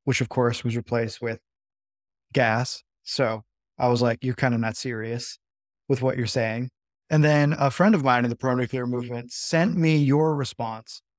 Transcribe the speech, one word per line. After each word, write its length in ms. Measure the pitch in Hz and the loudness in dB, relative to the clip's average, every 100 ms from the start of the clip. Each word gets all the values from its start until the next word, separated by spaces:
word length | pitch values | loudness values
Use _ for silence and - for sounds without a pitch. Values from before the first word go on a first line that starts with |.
which 160 | 139 - | -2 -2
of 80 | 120 | -2
course 340 | 127 120 120 | 0 0 0
was 140 | 120 | -4
replaced 460 | 117 - 120 110 - | -4 -2 -2 -2 -6
with 180 | 117 113 _ _ _ _ _ _ _ _ _ | -8 -8 _ _ _ _ _ _ _ _ _
gas. 500 | 139 117 113 127 - _ _ | 0 2 2 -2 -8 _ _
So 400 | - - 117 110 - _ _ - | -8 -2 -2 -4 -10 _ _ -2
I 100 | 123 | 2
was 140 | 120 | 4
like, 240 | 120 117 | 2 0
"You're 100 | 127 | -4
kinda 220 | 117 131 117 | -2 0 0
not 180 | 113 | -2
serious 640 | - 131 113 113 120 - - _ _ _ _ - | -4 -6 -6 -6 -8 -10 -16 _ _ _ _ -4
with 140 | 127 | 0
what 160 | 131 131 | 0 0
you're 80 | 113 | -2
saying." 440 | 127 113 117 127 _ _ _ - | 0 -2 -4 -8 _ _ _ 0
And 140 | 156 | 2
then 320 | 151 147 147 147 | 4 4 2 2
a 140 | 139 | 0
friend 240 | - 202 | 4 4
of 80 | 190 | 4
mine 220 | 131 123 | 4 2
in 40 | 120 | 2
the 60 | |
pro-nuclear 520 | 117 131 123 123 131 123 | 0 0 0 -2 -2 -4
movement 440 | 123 123 117 123 | -4 -6 -8 -10
sent 460 | - - 165 185 175 | -10 -2 0 2 2
me 180 | 160 | 4
your 400 | 151 139 143 156 | 4 4 4 2
response, 640 | 147 127 - 113 110 - - _ | 0 -4 -6 -8 -8 -14 -20 _